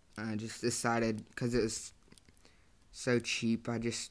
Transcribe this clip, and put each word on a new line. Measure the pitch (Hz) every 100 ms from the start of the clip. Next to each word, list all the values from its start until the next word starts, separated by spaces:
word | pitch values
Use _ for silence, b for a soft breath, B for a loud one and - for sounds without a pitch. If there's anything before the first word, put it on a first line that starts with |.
| - -
I | 110 107
just | 110 -
decided, | 120 - 120 117 113 107 -
'cause | - 123
it | 120
was | 110 - - - - - - - b b b b -
so | - 131 120
cheap, | 117 - 117 113 117
I | 117
just | 117 110 -